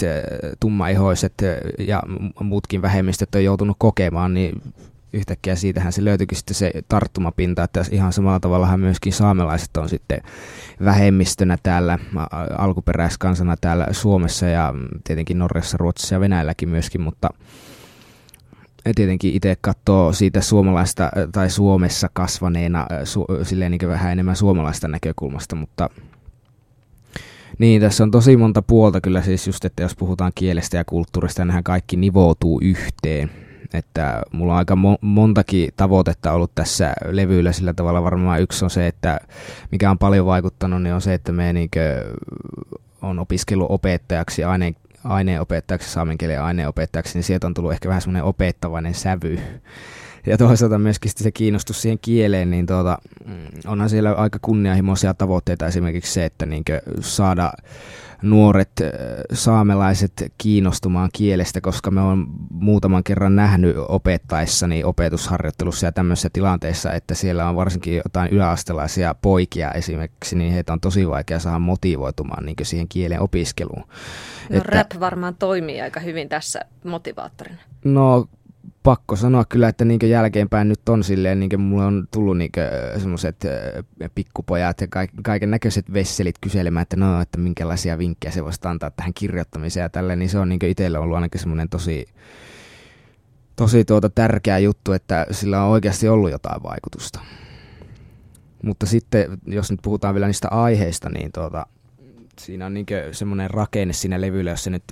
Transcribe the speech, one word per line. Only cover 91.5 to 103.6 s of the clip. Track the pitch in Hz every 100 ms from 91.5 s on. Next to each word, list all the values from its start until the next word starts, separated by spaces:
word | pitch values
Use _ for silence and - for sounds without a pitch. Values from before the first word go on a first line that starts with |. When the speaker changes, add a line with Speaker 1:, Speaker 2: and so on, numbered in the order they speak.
| 80 82
Speaker 1:
tosi, | 90 82 76 55 _ - - - - - - - _ _ _ _ _ _ -
tosi | 110 117
tuota | 107 107 104
tärkeä | - 113 101 - 95
juttu, | 101 - -
että | 95 - 85 -
sillä | 101 101 98
on | 101
oikeasti | 110 101 92 110
ollut | 110 92
jotain | 71 - 80
vaikutusta. | 82 - - - - - - - - - - - - - - - - - _ _
Mutta | 107 98 98
sitten, | 117 - 110 78 92 -
jos | 101 101
nyt | 95
puhutaan | 104 104 101
vielä | 98 101
niistä | 98 -
aiheista, | 113 117 107 85 82 80
niin | 76 76
tuota, | - 80 82 - _ _ _ 131 123 - -
siinä | - 92 92
on |
niinkö | 101 98 101 76
semmonen | - 101 98 95
rakenne | 107